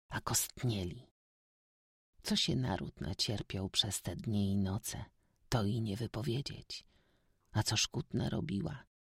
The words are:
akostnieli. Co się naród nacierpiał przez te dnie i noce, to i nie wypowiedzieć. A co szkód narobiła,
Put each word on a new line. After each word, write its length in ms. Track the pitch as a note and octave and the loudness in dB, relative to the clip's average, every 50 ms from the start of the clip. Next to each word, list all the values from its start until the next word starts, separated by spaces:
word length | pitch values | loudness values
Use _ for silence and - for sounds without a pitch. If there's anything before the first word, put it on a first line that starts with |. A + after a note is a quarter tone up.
| _ - | _ -6
akostnieli. 1000 | - - - - B2 - - - - - - B2 A2 G2+ F2+ F2+ - B2 - - _ _ _ _ _ _ _ _ _ _ _ _ _ _ _ _ _ _ _ _ _ - - | -6 -4 -2 0 0 0 0 0 -2 -2 0 2 2 2 0 -2 -4 -8 -12 -18 _ _ _ _ _ _ _ _ _ _ _ _ _ _ _ _ _ _ _ _ _ -8 -2
Co 140 | - G#3+ | 0 2
się 200 | G3+ - F3 C#3+ | 2 4 4 2
naród 440 | C3 B2+ - F#2+ - - - - - | 2 2 2 0 0 -2 -6 -8 -6
nacierpiał 680 | - F#2 F#2+ - - - G#2 G2 - - - G2 F#2+ F#2 | -6 -4 -2 0 0 0 0 -2 -2 -2 -2 -2 -2 0
przez 340 | - - - G2+ F#2+ - - | 2 2 2 2 0 -4 -4
te 140 | G2 F2+ | -4 -6
dnie 360 | - - A#2 G#2+ G#2 G2+ G2 G2 | -4 -2 0 2 2 4 4 4
i 40 | |
noce, 480 | G2+ G2 F#2+ F#2+ G#2+ - - - - A2 - _ _ _ _ _ _ - - | 2 2 2 0 -2 -4 -4 -6 -8 -8 -10 _ _ _ _ _ _ -2 0
to 160 | - A#2 G2+ | 2 2 4
i 160 | G2+ A#2+ A#2 | 2 2 2
nie 160 | A2+ G#2+ G2 | 0 0 0
wypowiedzieć. 880 | G2+ A#2+ G#2 - A2 B2+ C#3+ A2+ C#3+ - - - - - - - - - - _ _ _ _ _ _ _ _ _ _ _ _ - | -2 -2 -4 -4 -2 -2 0 0 -2 -2 -4 -8 -10 -12 -12 -12 -14 -14 -16 _ _ _ _ _ _ _ _ _ _ _ _ 0
A 100 | G#2+ - | 0 2
co 140 | - G#2+ | 2 2
szkód 380 | - - - - A#2+ D#3+ - - | 2 2 2 0 -2 -4 -2 0
narobiła, 720 | A#2+ - - - - - - G2 G2 E2+ - C#3+ - - - _ _ _ _ _ | 0 0 0 0 0 0 0 -2 -2 -2 -2 -6 -8 -12 -18 _ _ _ _ _